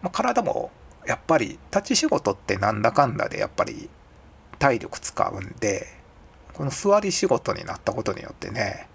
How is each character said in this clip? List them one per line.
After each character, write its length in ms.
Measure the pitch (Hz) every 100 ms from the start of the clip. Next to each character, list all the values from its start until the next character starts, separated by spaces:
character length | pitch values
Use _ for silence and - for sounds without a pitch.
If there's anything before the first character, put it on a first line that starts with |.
ま 100 | 185
あ、 0 |
体 300 | - 240 240
も 280 | 202 - - - - - -
や 100 | -
っ 20 | -
ぱ 120 | 160
り 200 | 110 - -
立 160 | 202 -
ち 80 | 240
仕 100 | 311
事 260 | - -
っ 40 | 98
て 200 | - 98
な 140 | 104
ん 120 | 107
だ 100 | 110
か 140 | 131 139
ん 100 | -
だ 120 | -
で 120 | -
や 80 | -
っ 20 |
ぱ 140 | -
り 260 | - - - - - - - - - -
体 180 | 139 117
力 220 | - -
使 280 | - - -
う 120 | 101
ん 160 | 95 -
で、 280 | 104 95 - - - - - - -
こ 100 | -
の 60 | 143
座 280 | - 202 202
り 140 | 202
仕 140 | 170 -
事 260 | 117 -
に 120 | -
な 120 | - -
っ 40 |
た 120 | -
こ 100 | 101
と 100 | -
に 100 | -
よ 80 | -
っ 20 |
て 160 | - -
ね 380 | 110 - - -